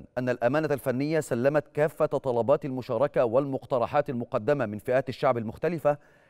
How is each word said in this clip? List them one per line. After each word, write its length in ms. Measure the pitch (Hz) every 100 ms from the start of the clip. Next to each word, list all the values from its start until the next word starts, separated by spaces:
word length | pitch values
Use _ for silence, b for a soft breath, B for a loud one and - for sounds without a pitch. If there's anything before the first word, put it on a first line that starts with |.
| - 123
أن 120 | 127
الأمانة 440 | 120 120 151 151
الفنية 460 | 143 135 123 147 156
سلمت 480 | - 120 135 151 -
كافة 380 | 147 156 - 151
طلبات 600 | 139 135 120 113 151 147
المشاركة 600 | 127 120 113 143 156 120
والمقترحات 840 | 123 143 131 - 127 113 147 147
المقدمة 560 | 120 120 120 107 147 107
من 120 | 107
فئات 320 | - 127 135
الشعب 280 | - 139 120
المختلفة 600 | 113 - 160 170 147 147 b b